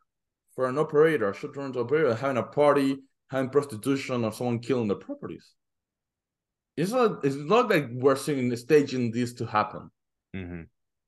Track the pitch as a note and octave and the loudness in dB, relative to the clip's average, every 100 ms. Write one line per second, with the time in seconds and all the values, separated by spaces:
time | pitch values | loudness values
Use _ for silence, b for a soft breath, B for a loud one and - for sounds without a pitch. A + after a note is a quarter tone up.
0 | _ _ _ _ _ - B2+ C3+ D#3 D3 | _ _ _ _ _ -4 -2 -2 0 4
1 | D#3+ D3 G2+ G2 C#3+ B2+ C#3 B2 A#2 D3+ | 4 4 -2 -4 -12 -10 -8 -6 -2 2
2 | C#3 A2 C3+ B2 - D3 D3 C#3+ C3+ C3+ | 2 0 -2 -2 -2 4 4 6 2 -2
3 | - _ _ C3+ B2+ C#3 C#3 G#2+ B2+ C3+ | -8 _ _ -4 0 0 0 -6 -2 -2
4 | - B2 A2 G#2 B2 A#2 A#2+ B2+ G#2+ F#2+ | -2 -4 -4 -4 -4 -2 -2 -2 0 -4
5 | - C#4+ G2+ E2 _ _ _ _ _ _ | -6 -12 -12 -14 _ _ _ _ _ _
6 | _ _ _ _ _ _ _ - F#3 B3+ | _ _ _ _ _ _ _ -4 -2 2
7 | A3+ - C#3 C#3 D3 A3+ A3+ E3+ B2 B2 | 2 2 -2 -2 2 2 4 2 0 2
8 | C3+ C3 - C3+ B2 A#2+ - D3+ C#3 B2+ | 2 2 0 -2 -2 -4 4 4 4 -2
9 | A#2+ A#2 A#2+ - A2+ G#2+ - D#2+ - _ | -2 -2 -4 -4 -2 0 -2 -6 -16 _
10 | _ _ _ F#2+ F2+ F2 D#2+ _ _ _ | _ _ _ -12 -10 -12 -14 _ _ _